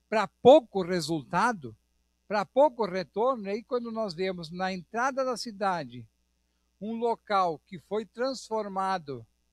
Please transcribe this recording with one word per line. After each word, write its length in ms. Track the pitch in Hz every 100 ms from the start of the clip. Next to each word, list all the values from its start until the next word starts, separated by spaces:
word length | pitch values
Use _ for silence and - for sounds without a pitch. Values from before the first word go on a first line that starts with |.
| -
pra 180 | 220 196
pouco 540 | _ 240 311 233 190
resultado, 960 | 170 185 151 165 120 175 226 214 123 107 _ _ _ _ -
pra 180 | 202 190
pouco 400 | 254 294 240 202
retorno, 600 | 185 165 196 247 247 196
e 40 |
aí 120 | 208
quando 280 | - 247 233
nós 220 | 220 214
vemos 360 | 160 190 180 160
na 240 | 175 185
entrada 500 | 190 160 220 262 269
da 140 | 262 240
cidade 680 | 240 196 202 175 131 120 110 _ _ _ _ _ _ -
um 120 | 208
local 680 | 226 233 226 - 196 180 151 _
que 120 | 175
foi 260 | - 208 208
transformado, 1200 | 226 262 254 - 220 208 190 190 190 143 123 110 _ _